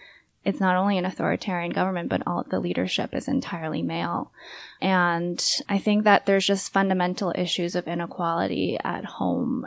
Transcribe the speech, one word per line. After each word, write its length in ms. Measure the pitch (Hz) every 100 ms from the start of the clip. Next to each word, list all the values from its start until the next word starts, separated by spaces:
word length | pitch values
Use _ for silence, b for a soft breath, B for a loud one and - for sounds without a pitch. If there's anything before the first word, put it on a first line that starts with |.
| b b b _
it's 140 | - 190
not 140 | 190 180
only 220 | 196 190
an 60 |
authoritarian 640 | 185 - 165 180 - 180 170
government, 380 | 170 185 185 170
but 120 | 180 -
all 160 | 175
the 160 | - 190
leadership 540 | 180 175 185 - -
is 140 | - -
entirely 540 | - - 170 160 156
male. 500 | 170 165 170 175 - B B B B B
And 600 | 190 190 175 170 175 175 - - -
I 100 | 196
think 240 | 214 208
that 220 | 214 202 -
there's 180 | 196 190
just 260 | 196 -
fundamental 600 | 196 196 185 180 180 185 -
issues 400 | 180 - 175 180
of 100 | 175
inequality 920 | 175 170 - 170 165 185 - 180 -
at 220 | - 175
home 640 | 190 - 180 175 - -